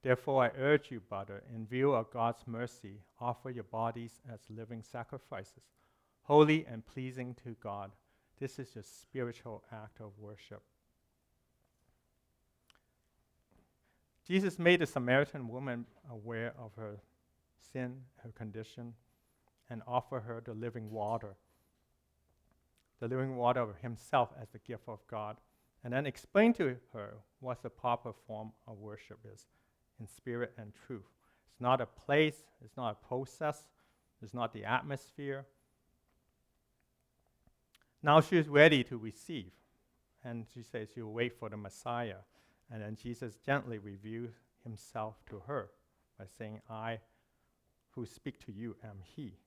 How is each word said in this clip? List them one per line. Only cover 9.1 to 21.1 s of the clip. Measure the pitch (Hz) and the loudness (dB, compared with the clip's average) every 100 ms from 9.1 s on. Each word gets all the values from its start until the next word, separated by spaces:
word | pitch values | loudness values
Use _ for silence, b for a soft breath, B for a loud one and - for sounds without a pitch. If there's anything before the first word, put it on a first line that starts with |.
| 131 120 117 120 104 _ | -6 -6 -6 -14 -14 _
act | 113 107 - | -16 -16 -16
of | 107 101 | -18 -16
worship." | 104 104 - 101 _ _ _ _ _ _ _ _ _ _ _ _ _ _ _ _ _ _ _ _ _ _ _ _ _ _ _ _ _ _ _ _ _ _ _ _ | -18 -18 -18 -20 _ _ _ _ _ _ _ _ _ _ _ _ _ _ _ _ _ _ _ _ _ _ _ _ _ _ _ _ _ _ _ _ _ _ _ _
Jesus | - 185 190 175 | 2 4 4 4
made | 170 175 | 6 6
the | 160 | 4
Samaritan | 139 123 131 147 147 120 | 0 4 6 4 -2 -8
woman | 123 139 120 117 _ 143 | -8 -6 -6 -8 _ -16
aware | 117 107 113 117 - | -12 -8 -4 -4 -6
of | 113 - | -16 -12
her | 110 104 - _ _ _ _ _ | -12 -12 -18 _ _ _ _ _
sin, | - 131 127 131 127 _ | -12 -8 -6 -8 -18 _
her | 117 | -18
condition, | - 110 107 110 - 120 117 _ _ _ _ _ _ _ | -12 -10 -10 -12 -12 -14 -14 _ _ _ _ _ _ _
and | 113 113 | -12 -2
offer | 123 - 131 | -2 -2 -8
her | 110 117 | -6 -10
the | 117 | -8
living | 107 117 117 107 | -6 -6 -6 -8
water, | 110 104 | -4 -2